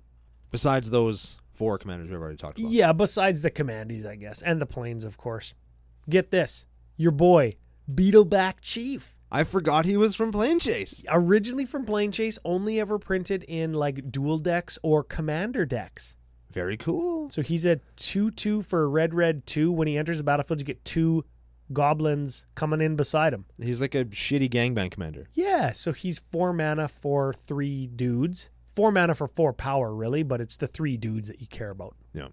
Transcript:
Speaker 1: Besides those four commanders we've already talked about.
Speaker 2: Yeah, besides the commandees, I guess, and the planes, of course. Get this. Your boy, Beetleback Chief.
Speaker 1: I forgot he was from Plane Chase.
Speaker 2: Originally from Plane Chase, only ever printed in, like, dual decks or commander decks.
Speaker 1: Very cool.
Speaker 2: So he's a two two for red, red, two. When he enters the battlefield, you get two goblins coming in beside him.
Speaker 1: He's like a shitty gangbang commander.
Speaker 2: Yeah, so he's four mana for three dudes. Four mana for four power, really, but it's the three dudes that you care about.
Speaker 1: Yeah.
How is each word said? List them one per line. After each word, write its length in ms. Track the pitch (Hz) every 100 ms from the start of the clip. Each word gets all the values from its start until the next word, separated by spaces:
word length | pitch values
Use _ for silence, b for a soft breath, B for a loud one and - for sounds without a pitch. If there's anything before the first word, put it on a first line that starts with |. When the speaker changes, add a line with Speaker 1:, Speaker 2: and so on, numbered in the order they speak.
| _ _ _ _ -
Speaker 1:
Besides 380 | 123 147 135 110
those 480 | 120 113 104 - - -
four 240 | - 110 98
commanders 320 | 98 87 82
we've 100 | 90
already 180 | 80 76
talked 220 | 76 220
about. 120 | 226
Speaker 2:
Yeah, 200 | 233 170
besides 480 | 160 202 214 190 160
the 100 | 160
commandees, 540 | - 139 110 110 113 107
I 100 | 104
guess, 260 | 104 107
and 200 | 170 165
the 40 | 143
planes, 400 | - 120 113 110
of 120 | -
course. 360 | 123 113 - - - - _ - -
Get 220 | 180 180
this. 340 | 185 147 - - - - -
Your 140 | 165
boy, 440 | 143 175 175 120 - - _ -
Beetleback 680 | 135 190 214 180 196 190 -
Chief. 560 | - 233 247 254 - - -
Speaker 1:
I 120 | 135 156
forgot 400 | 185 160 151 165
he 100 | 202
was 200 | 214 196
from 160 | 226
Plane 280 | 208 240 339
Chase. 440 | 254 123 98 - -
Speaker 2:
Originally 560 | 170 175 208 214 254 262
from 200 | 285 214
Plane 260 | 208 208
Chase, 260 | 202 220 -
only 360 | 165 180 208 220
ever 180 | 202 208
printed 440 | - 190 175 190 -
in, 260 | 165 160
like, 380 | 156 147 135 135
dual 280 | 135 143 160
decks 380 | 165 175 - -
or 200 | 165 151
commander 600 | - - 156 151 214 247 147
decks. 520 | 120 92 - - - - _ -
Speaker 1:
Very 240 | 92 90 110
cool. 540 | 165 170 349 330 294
Speaker 2:
So 120 | -
he's 240 | 143 165 175
a 140 | 170 - -
two 340 | - 196 214
two 320 | - 214 214
for 280 | 190 175 147
red, 240 | 151 165
red, 320 | 170 170 151 -
two. 260 | 147 160
When 160 | 170 156
he 100 | 147
enters 200 | 151 160
the 60 | 147
battlefield, 340 | 147 - 156
you 60 | 143
get 180 | 123
two 400 | - 165 160 165 - - - _ -
goblins 760 | 139 143 151 156 147 143 - - -
coming 260 | 156 156
in 160 | 156 151
beside 360 | 143 156 156
him. 120 | 110 - -
Speaker 1:
He's 220 | 120 120
like 160 | 135 139
a 80 |
shitty 460 | 120 101 - 147 131
gangbang 420 | 120 120 113 92
commander. 380 | 101 82 71 -
Speaker 2:
Yeah, 400 | - 392 349 143
so 220 | - 175
he's 260 | 147 185 160
four 320 | - 165 180
mana 380 | 170 156 151 151
for 420 | - 143 143 135
three 560 | - - 143 143 139 127
dudes. 600 | 120 123 120 165 180 - - - -
Four 160 | 214
mana 240 | 190 170 160
for 120 | 143
four 240 | - 156
power, 400 | 117 135 139 117 110
really, 280 | 113 147
but 180 | 151 123
it's 160 | 113 -
the 100 | 131
three 300 | - 156 120
dudes 320 | 110 110 104
that 100 | -
you 80 | 120
care 220 | - 107
about. 260 | 98 92 - -
Speaker 1:
Yeah. 140 | 78 67